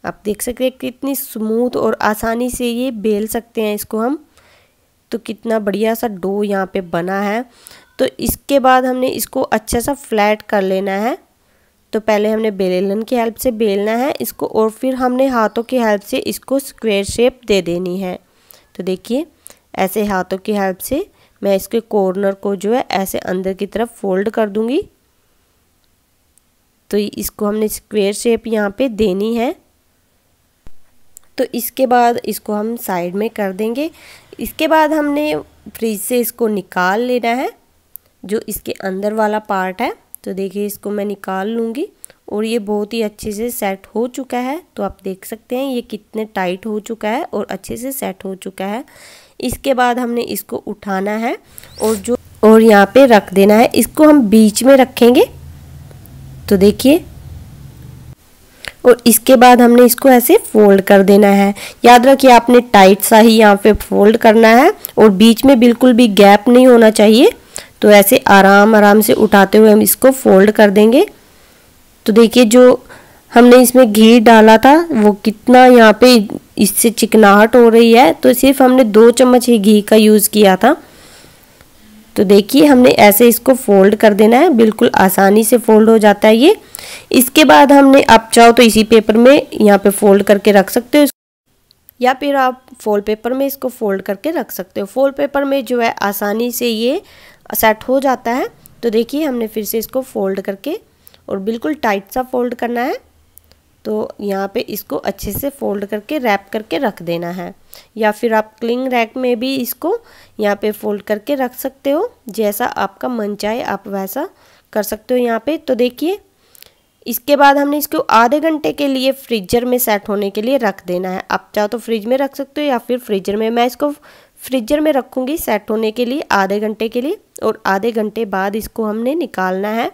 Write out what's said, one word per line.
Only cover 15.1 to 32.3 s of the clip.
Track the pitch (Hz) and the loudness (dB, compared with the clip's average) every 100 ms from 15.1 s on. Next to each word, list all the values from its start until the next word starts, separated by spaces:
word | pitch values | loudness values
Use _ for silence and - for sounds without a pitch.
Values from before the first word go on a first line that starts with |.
| 254 269 | -2 -2
हाथों | 247 214 233 | -2 -4 -6
की | 226 254 | -6 -4
हेल्प | 226 208 | -2 -4
से | - 208 | -6 -8
इसको | - 208 - 269 | -8 -12 -6 -6
स्क्वायर | 269 _ 220 202 196 | -6 _ -6 -4 -6
शेप | - 247 262 - | -2 -2 -4 -4
दे | 202 | -4
देनी | 175 175 185 185 | -2 -8 -8 -8
है। | 185 180 _ _ _ _ _ - | -10 -12 _ _ _ _ _ -12
तो | |
देखिए | 185 185 - 247 339 _ - _ _ - | -10 -10 -6 -8 -8 _ -20 _ _ -8
ऐसे | 190 - | -6 -4
हाथों | 208 185 180 190 | -4 -6 -6 -10
की | 202 | -6
हेल्प | 208 190 185 | -6 -6 -8
से | - 277 403 _ _ _ | -8 -8 -8 _ _ _
मैं | 202 196 | -4 -4
इसके | 196 233 | -4 -8
कॉर्नर | 220 208 190 185 196 | -4 -2 -2 -2 -6
को | 196 202 196 | -6 -8 -6
जो | 196 | -4
है | 247 - | -4 -4
ऐसे | - 190 - | -6 -6 -10
अंदर | - 185 190 | -8 -8 -8
की | 190 196 | -8 -10
तरफ | 202 233 _ | -8 -10 _
फोल्ड | 202 185 208 | -6 -4 -4
कर | 226 214 | -4 -6
दूंगी। | 196 226 294 440 _ _ _ _ _ _ _ _ _ _ _ _ _ _ _ _ _ _ _ _ | -4 -4 -6 -8 _ _ _ _ _ _ _ _ _ _ _ _ _ _ _ _ _ _ _ _
तो | 202 | -6
इसको | 208 - 185 - 208 | -6 -10 -14 -8 -8
हमने | 214 214 | -4 -6
square | - _ 214 196 | -8 _ -6 -4
shape | 208 240 226 226 | -4 -4 -4 -4
यहाँ | 214 202 202 | -6 -6 -4
पे | 262 | -6
देनी | 202 214 185 214 233 | -2 -4 -4 -6 -6
है। | 240 370 _ _ _ _ _ _ _ _ _ _ - - - _ _ _ _ - | -6 -8 _ _ _ _ _ _ _ _ _ _ -20 -20 -20 _ _ _ _ -10
तो | 254 | -8
इसके | 240 - - 262 | -8 -12 -6 -2
बाद | 247 240 240 | 0 0 -2
इसको | - | -8